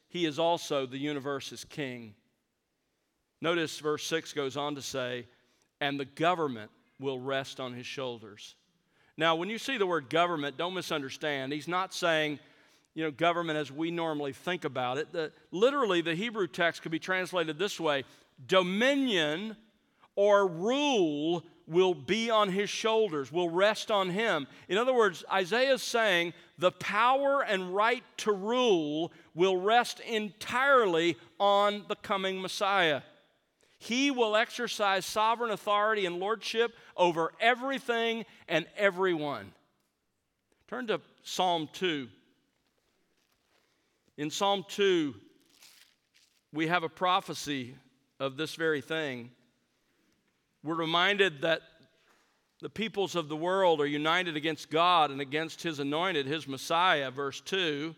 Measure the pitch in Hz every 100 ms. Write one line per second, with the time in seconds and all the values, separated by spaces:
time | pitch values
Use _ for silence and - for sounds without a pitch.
0 | _ 175 165 139 165 170 - 147 131 135
1 | 147 147 131 139 - 120 - - 139 123
2 | 113 101 _ _ _ _ _ _ _ _
3 | _ _ _ _ 160 175 156 - 151 151
4 | - 160 147 147 135 139 143 147 123 135
5 | 123 123 113 _ _ _ _ _ 143 139
6 | 135 139 160 180 156 117 107 _ _ -
7 | 135 131 127 135 135 - 131 123 123 -
8 | 131 120 107 104 - - _ _ _ _
9 | _ - 160 165 180 220 - 262 190 165
10 | 127 156 175 170 143 131 170 185 151 160
11 | 135 - 156 143 131 151 139 180 185 -
12 | 175 160 151 143 - _ _ _ _ -
13 | 160 135 165 170 165 151 139 135 165 170
14 | 165 151 143 135 - 175 156 127 123 131
15 | 156 170 156 - _ 170 233 285 233 175
16 | 165 165 233 220 180 - 170 156 170 160
17 | - 185 180 180 165 151 202 - 160 143
18 | 127 - _ - 123 190 180 196 254 285
19 | 262 190 151 156 220 214 _ _ _ _
20 | _ - 202 202 196 165 196 269 294 247
21 | 165 147 156 170 - _ - 160 185 165
22 | 131 208 226 220 208 185 208 - 220 220
23 | 220 151 131 156 175 165 202 214 - 208
24 | 190 180 226 170 135 - - 185 247 254
25 | 214 160 - 190 180 220 262 262 - 233
26 | 220 175 170 - - - 175 - - 202
27 | 240 269 277 277 208 190 185 190 220 247
28 | - - - 196 202 247 247 180 147 151
29 | 165 - - 156 185 185 190 233 233 -
30 | - 220 214 - - 240 277 277 214 165
31 | 170 165 - - 202 202 202 208 170 208
32 | - 202 190 190 185 - 202 196 170 139
33 | - _ _ _ _ _ _ _ - 240
34 | 277 254 220 214 233 - 233 - 202 190
35 | - 220 214 226 233 214 - 208 214 220
36 | 185 175 190 220 - 226 233 - - -
37 | 175 165 160 - 226 247 262 269 - 233
38 | 226 226 214 - - 165 170 - 202 180
39 | 190 170 147 123 98 - _ _ _ _
40 | _ _ _ _ _ _ _ 233 240 180
41 | - _ - - 185 170 151 - 185 151
42 | 120 - _ _ _ _ _ _ _ _
43 | _ _ _ _ _ _ _ _ _ _
44 | _ - 151 151 196 202 - - 196 180
45 | 147 107 - _ _ _ - - _ _
46 | _ _ _ _ _ 147 160 175 165 -
47 | 180 185 190 151 - 143 120 135 _ _
48 | _ - 139 131 151 - 165 151 - 160
49 | 151 123 120 - _ _ _ _ _ _
50 | _ _ _ _ _ _ 143 165 160 170
51 | 185 202 196 147 165 160 - _ _ _
52 | _ _ _ _ _ _ 151 - 220 185
53 | 185 165 151 156 170 190 185 160 147 147
54 | 151 170 180 147 151 156 - 151 175 180
55 | 147 135 139 147 160 - 175 147 143 151
56 | 185 165 135 160 135 131 - 165 185 160
57 | 135 131 139 127 - 190 175 143 156